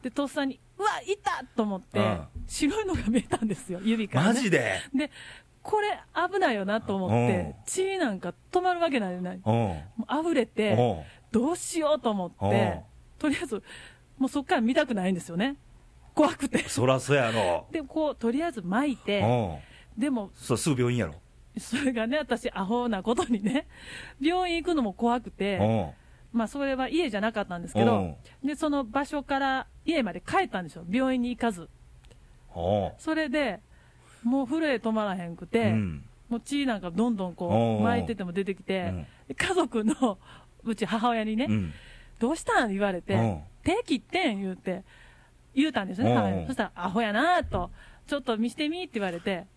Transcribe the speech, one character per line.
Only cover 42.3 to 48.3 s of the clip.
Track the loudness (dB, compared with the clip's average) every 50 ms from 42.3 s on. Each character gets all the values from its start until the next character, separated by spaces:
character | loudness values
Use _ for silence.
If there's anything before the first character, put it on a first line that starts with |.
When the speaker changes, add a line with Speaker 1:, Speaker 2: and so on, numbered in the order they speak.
Speaker 1:
う | 0
し | -2 -2
た | 2 2 2 2
ん？」 | 2
言 | 0 0
わ | 0 0 0
れ | -2
て、 | -2 0 2
Speaker 2:
う | 2
ん。 | 2 2 0 -4 -8 -14 -20 -4 0
Speaker 1:
「手 | 0 0 0 0
切 | 0 -2
っ | -2
て | -2 _ -2 0 0 0 0
ん」 | -2
言 | -4 -4
う | -6
て、 | -6 -6 -6 -6 -6 -8 -16 -20 -20 -20 -20 -20 -20 -20 -20 _ -20 -20 _ 0
言 | 2 2
う | 2 2
た | -2 -4
ん | -4
で | -4
す | 0
ね、 | 2 4
Speaker 2:
う | 4
ん |
う | 4
ん。 |
Speaker 1:
母 | 4 2
親 | 0
に。 | 0 -2
そ | -4 -2
し |
た | -4 -4
ら、 | -4 -4 -6 -6
「ア | -2
ホ | 0 0
や | 0 2
な」 | 2 2 4 4 4 2 2
と、 | 0 -2 -4 -4 -4 -10 -16 -20 -20 -20 -20 -8
「ち | -4 -4
ょ | -4
っ |
と | -2 -2